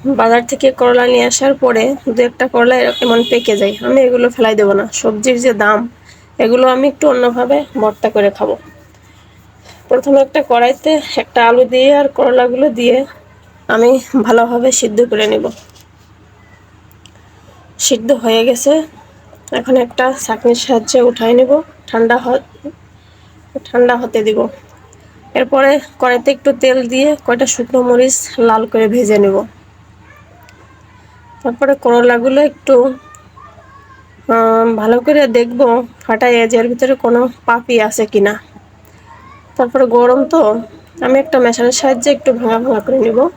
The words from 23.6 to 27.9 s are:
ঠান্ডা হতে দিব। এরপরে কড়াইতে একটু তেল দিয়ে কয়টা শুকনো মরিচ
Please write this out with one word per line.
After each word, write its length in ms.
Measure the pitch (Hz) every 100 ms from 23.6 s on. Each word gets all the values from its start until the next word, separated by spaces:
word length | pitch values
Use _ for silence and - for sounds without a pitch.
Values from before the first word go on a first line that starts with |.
ঠান্ডা 300 | - 247 247 247
হতে 240 | 247 233
দিব। 180 | 214 214 226 - - - - - - - -
এরপরে 360 | - 247 269 269 285 - -
কড়াইতে 300 | 254 247 254
একটু 200 | 269 285
তেল 260 | 277 262 254 240
দিয়ে 200 | 254 294 294
কয়টা 300 | - 240 262
শুকনো 320 | - 233 254
মরিচ 340 | 247